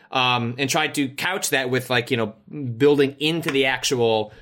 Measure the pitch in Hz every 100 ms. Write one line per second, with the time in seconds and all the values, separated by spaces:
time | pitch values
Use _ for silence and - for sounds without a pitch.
0 | - 131 127 120 117 120 135 156 151 143
1 | 135 - 180 196 - 135 127 127 127 123
2 | 117 120 107 - - 151 127 113 143 147
3 | 135 135 151 165 156 135 131 127 - 127
4 | 113 110 107 -